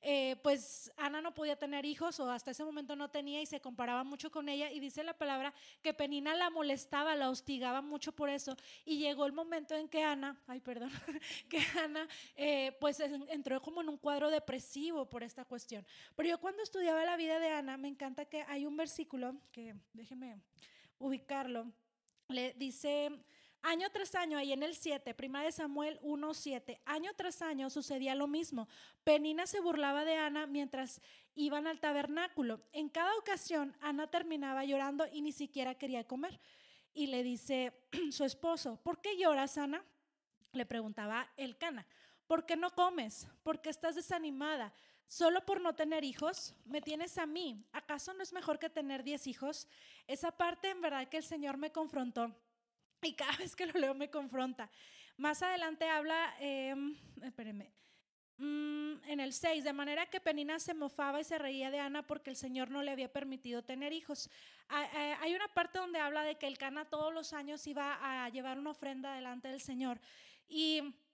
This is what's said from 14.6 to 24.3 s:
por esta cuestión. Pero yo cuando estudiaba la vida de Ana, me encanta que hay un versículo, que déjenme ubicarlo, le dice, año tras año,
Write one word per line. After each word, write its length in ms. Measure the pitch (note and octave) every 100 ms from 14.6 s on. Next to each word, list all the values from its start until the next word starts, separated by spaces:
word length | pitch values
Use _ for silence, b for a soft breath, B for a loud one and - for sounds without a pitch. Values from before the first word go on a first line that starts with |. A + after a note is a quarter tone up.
| - C#4 D#4+ D#4+ B3+
por 140 | A#3+
esta 220 | A#3 - B3
cuestión. 400 | B3 - G#3+ F#3+ B B -
Pero 140 | E4
yo 100 | E4+
cuando 220 | F4+ G4+
estudiaba 420 | G#4+ F#4+ F4 D#4+ E4
la 120 | F4
vida 220 | D#4+ D#4+
de 100 | E4
Ana, 280 | D#4 C4+ C4+
me 100 | C#4
encanta 380 | C#4 C4+ C4 D4
que 180 | D#4
hay 220 | - C#4+ C#4+
un 120 | D4+
versículo, 580 | D#4+ D#4+ D#4+ C4 B3 C4+ -
que 240 | - A3+ G#3 -
déjenme 460 | A3+ A3+ B3+ B3+ G#3 _ _ B B B _
ubicarlo, 720 | C4+ C4 - C#4 B3+ A#3+ A#3 - _ _ _ _ _
le 260 | B3+ B3+
dice, 580 | A#3+ C4+ B3 D4 D4 D4 D4 B B B B D#4+
año 240 | E4+ F#4+
tras 240 | G4 G4
año, 240 | F#4 F4